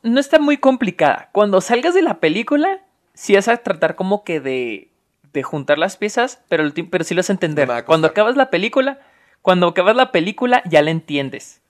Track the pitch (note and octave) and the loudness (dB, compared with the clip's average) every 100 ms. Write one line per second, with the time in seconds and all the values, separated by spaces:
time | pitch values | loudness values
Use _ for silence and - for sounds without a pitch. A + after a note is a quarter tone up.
0 | A#3 B3 C#4+ D#4 D4 C#4+ C4+ B3+ G3 - | 0 0 2 2 2 2 0 0 -2 0
1 | D3 - - G3 G#3 F#3+ F#3 A#3+ D#4+ F4+ | 0 0 -2 0 2 2 0 0 2 2
2 | D#4+ - D#3+ F3+ A#3 D4 F4 F#4+ _ _ | 0 0 0 0 -2 0 0 -4 _ _
3 | _ - - G3+ G#3+ A#3 A3+ D#3+ D#3+ E3 | _ -12 2 2 2 -2 -4 -2 -2 -2
4 | F#3 G3+ - D#3+ C3+ C3 A#2+ G2 - _ | -4 -4 -4 -6 -4 -4 -6 -10 -16 _
5 | _ _ _ D3 C3+ D3+ C3+ D3 F3+ - | _ _ _ -8 -6 -6 -2 -2 -2 -4
6 | G#3 A#3+ B3+ - _ E3 D3+ D#3+ E3 F3+ | -4 -2 -4 -6 _ -2 -2 -4 -6 -6
7 | D#3+ F3 F#3 G3 E3 D3+ B2+ A#2+ - D#3+ | -2 -2 -2 -2 -2 -2 -2 -2 0 0
8 | D#3 - G#3+ C4+ C4+ F3 A3 C#4 C4+ C4+ | 2 2 0 0 0 -2 -2 -2 -2 -6
9 | _ _ _ _ F#3 F3+ F3 F3 F3+ A#3+ | _ _ _ _ 0 2 2 2 2 2
10 | B3+ E3+ F3+ G#3+ B3 B3 F3+ D3+ D3+ E3 | 2 0 -2 -4 0 0 2 2 2 -2
11 | D#3 C#3+ C3+ B2 - _ | -4 -6 -6 -12 -18 _